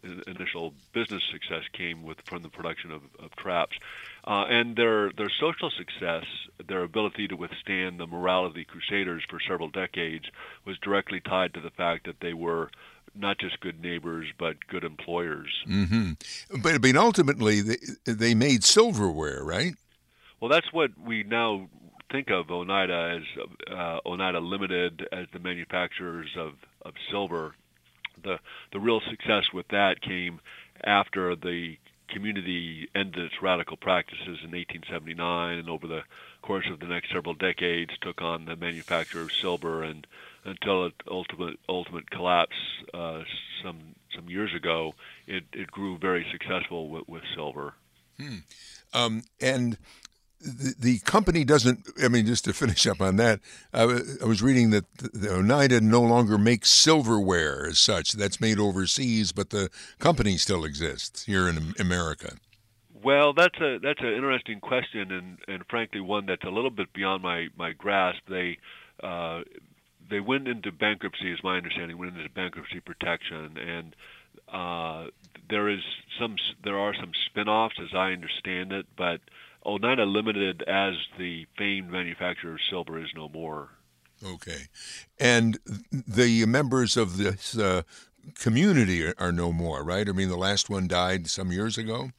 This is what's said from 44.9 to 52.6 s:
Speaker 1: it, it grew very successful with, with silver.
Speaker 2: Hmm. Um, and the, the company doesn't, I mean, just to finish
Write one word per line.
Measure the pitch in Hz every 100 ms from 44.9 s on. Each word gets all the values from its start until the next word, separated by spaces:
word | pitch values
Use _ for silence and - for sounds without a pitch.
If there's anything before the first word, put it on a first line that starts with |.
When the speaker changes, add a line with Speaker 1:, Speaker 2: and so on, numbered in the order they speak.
| - - - -
Speaker 1:
it, | 95 85
it | - 95
grew | - 98 90
very | 92 90 85
successful | 87 - 92 87 87 78
with, | 80 -
with | 82 78
silver. | - 76 67 71 - _ _ _ -
Speaker 2:
Hmm. | 143 107 - - - - _
Um, | - 117 110 - _
and | 131 131 120 110 - - - _ _ _
the, | - 123 135 127
the | 123 123
company | - 214 196 170
doesn't, | 135 147 120 123 - -
I | 123
mean, | 120 107
just | 120 -
to |
finish | 95